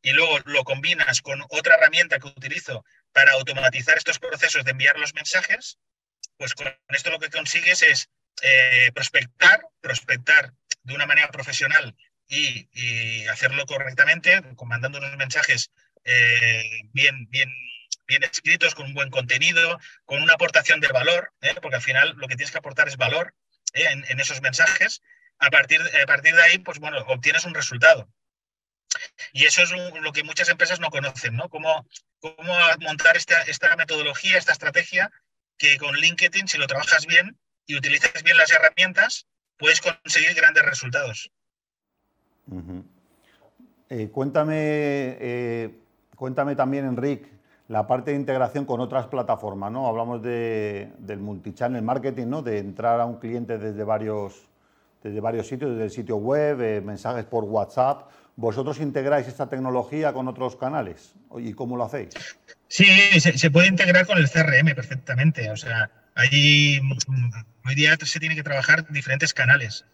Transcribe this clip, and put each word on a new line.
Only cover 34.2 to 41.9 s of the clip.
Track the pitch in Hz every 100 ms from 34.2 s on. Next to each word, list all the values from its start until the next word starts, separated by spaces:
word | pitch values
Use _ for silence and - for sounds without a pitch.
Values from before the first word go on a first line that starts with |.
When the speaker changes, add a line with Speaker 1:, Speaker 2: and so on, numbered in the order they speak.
| 190 185
Speaker 1:
esta | -
estrategia, | - 156 175 - 180 185 _ _ _ _ _
que | 147 139
con | 147 147
LinkedIn, | 160 175 180 190 196
si | 156
lo | 135
trabajas | 135 - 160 156
bien | 170 185 - _ _ -
y | 143
utilizas | 139 147 - -
bien | 160 170
las | 160
herramientas, | 160 - - 185 - - - _ _ _ _
puedes | 151 160
conseguir | 175 - - - - -
grandes | 1077 1077
resultados. | - - - - 123 110 - _ _ _ _ _ _